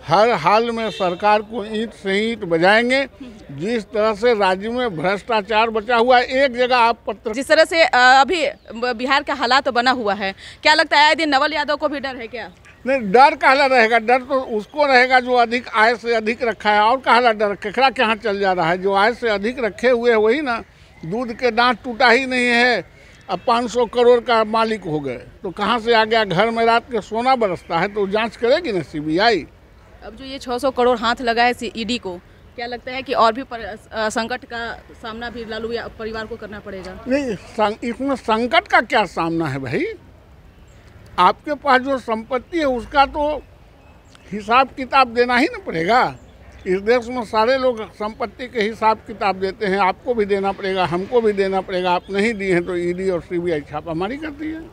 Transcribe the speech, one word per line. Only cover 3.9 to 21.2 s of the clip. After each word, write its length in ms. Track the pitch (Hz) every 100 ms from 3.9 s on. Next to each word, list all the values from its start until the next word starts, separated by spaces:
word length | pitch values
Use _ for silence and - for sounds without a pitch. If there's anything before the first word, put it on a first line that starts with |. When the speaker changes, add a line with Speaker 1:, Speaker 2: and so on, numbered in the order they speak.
| 214 214
Speaker 1:
से 200 | 208 240
राज्य 360 | 226 190 190 208
में 280 | 240 247 160
भ्रष्टाचार 720 | 180 202 - 226 196 214 226
बचा 260 | 220 214 240
हुआ 220 | 240 247
है, 80 | 247
एक 280 | 262 277
जगह 240 | 240 247 247
आप 220 | 233 233 -
पत्र 260 | 208 233
Speaker 2:
जिस 140 | 220 262
तरह 180 | 302 320
से, 180 | 339
अ, 60 | 320
अभी 540 | 247 254 269 269 359 254 - - 226
ब-, 180 | 247 226
बिहार 260 | 254 277
का 100 | 294
हालात 360 | 285 247 262 285
बना 220 | 240 247
हुआ 220 | 254 208
है, 220 | 196 196 190 - -
क्या 100 | 302
लगता 260 | 311 320 302
है 60 | 302
आए 100 | 311
दिन 140 | 311
नवल 240 | 269 302
यादव 220 | 302 285 285
को 120 | 302
भी 120 | 285
डर 160 | 262 247
है 120 | 226
क्या? 240 | 214 185 - - - 233
Speaker 1:
नहीं, 240 | 269 208
डर 240 | 208 285 302
काहला 300 | 311 269 277
रहेगा? 340 | 262 226 233
डर 220 | 220 254
तो 200 | 254 269
उसको 440 | 262 214 202 294 285
रहेगा 340 | 254 254 262
जो 140 | 247
अधिक 320 | 247 233 240 233 220
आय 200 | 220 233
से 200 | 233 233
अधिक 280 | 220 240
रखा 280 | 233 202 208
है, 100 | 208
और 160 | 214 262
काहला 340 | 311 233 247
डर, 220 | 214 208
केकड़ा 360 | 196 214 190 262
के 120 | 254
यहाँ 140 | 220 220
चल 240 | 226 202
जा 120 | 196
रहा 180 | 185 160
है? 80 | 185
जो 160 | 190
आय 200 | 196 214
से 160 | 240 240
अधिक 300 | 202 202 262
रखे 300 | 226 - 247
हुए 200 | 240 240
हैं, 80 | 220
वही 240 | 214 269
ना, 220 | 285 226 196 _ - - 160
दूध 280 | 214